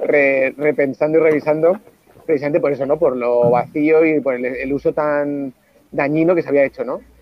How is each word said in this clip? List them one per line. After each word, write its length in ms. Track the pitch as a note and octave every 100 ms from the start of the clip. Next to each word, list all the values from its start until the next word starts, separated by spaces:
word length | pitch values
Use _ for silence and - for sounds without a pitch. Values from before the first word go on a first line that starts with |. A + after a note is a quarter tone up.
| -
re-, 480 | D3 C#3 C3+ C3 B2+
repensando 600 | D3 C#3+ C#3+ - D3+ D#3+
y 40 |
revisando, 560 | D#3+ D3+ D3+ D3+ D#3+ G3+ - _ _ -
precisamente 360 | - D#3 D3 D3+
por 120 | C#3+
eso, 140 | C#3 C3+
¿no? 120 | D#3
Por 180 | E3 B2+
lo 340 | A#2+ A#2+ A#2+
vacío 540 | A#2+ A#2 D#3 D3+ D#3
y 160 | E3 D3+
por 140 | C3+
el, 100 | B2 B2
el 260 | C3 C3+
uso 200 | C#3 E3
tan 580 | D3+ D3+ D3 C#3+ C#3+ C#3 - _ _ _
dañino 440 | - C#3+ D3+ D#3+
que 80 | F3+
se 60 | C3+
había 160 | C#3+
hecho, 200 | C3+ -
¿no? 160 | A#2+ E3 - _